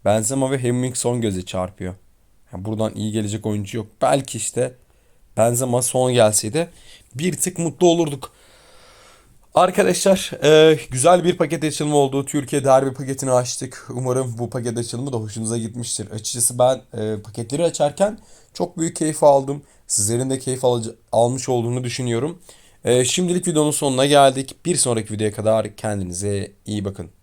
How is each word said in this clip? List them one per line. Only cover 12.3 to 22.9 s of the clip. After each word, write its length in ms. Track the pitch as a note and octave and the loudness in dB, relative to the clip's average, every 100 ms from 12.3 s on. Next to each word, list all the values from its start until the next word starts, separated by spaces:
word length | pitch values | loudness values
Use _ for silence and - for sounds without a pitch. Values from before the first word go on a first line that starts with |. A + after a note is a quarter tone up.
| D3 B2+ C#3+ | -4 -2 -2
derbi 300 | C3 C3 C3+ | 4 4 4
paketini 360 | B2+ C3+ C3+ C3+ | -4 -8 -4 2
açtık. 560 | B2 B2 - C3 - - | 2 0 -8 -10 -12 -10
Umarım 480 | B2 B2+ B2+ B2+ A2+ | -6 -2 0 -2 -6
bu 120 | A#2 | -6
paket 280 | C3 A#2+ A#2 | -4 -4 -4
açılımı 340 | A#2+ A#2+ C#3 | -6 -6 -6
da 40 | A#2+ | -6
hoşunuza 420 | G#2+ G#2+ A2 A#2 | -6 -6 -4 -4
gitmiştir. 520 | A2+ A#2+ A#2 - F#2+ | -6 -8 -8 -8 -8
Açıkçası 480 | G#2+ - A#2+ A#2+ B2 | -10 -8 -2 -2 2
ben, 240 | B2+ C3 - | 2 2 -6
e, 300 | A2 G#2+ G#2+ | -8 -6 -6
paketleri 420 | G#2 A2+ A#2 D3 | -8 -12 -8 -2
açarken 540 | E3+ - D3 - G3+ G#3 - - _ | -2 0 -2 0 -2 -2 -20 -20 _
çok 240 | - F3 - | -8 -8 -4
büyük 180 | E3 - | -6 -2
keyif 260 | D#3 D3 | -4 4
aldım. 400 | D3+ C#3 C3+ C#3+ - _ - | 6 6 0 -8 -10 _ -6
Sizlerin 440 | - G#2 A#2+ C3 | -4 0 -2 -2
de 80 | C3 | -4
keyif 260 | C3 B2+ | -4 0
alıcı-, 320 | B2+ A#2+ A2+ - _ | 2 0 -4 -12 _
almış 360 | A2+ A#2+ B2+ C3 | 2 2 0 -2
olduğunu 360 | B2 A#2 B2 | -2 0 -4
düşünüyorum. 580 | B2 - B2 A#2 D3+ E3+ - - _ _ | -6 -4 -2 -2 -2 -8 -20 -20 _ _
E, 200 | - | 0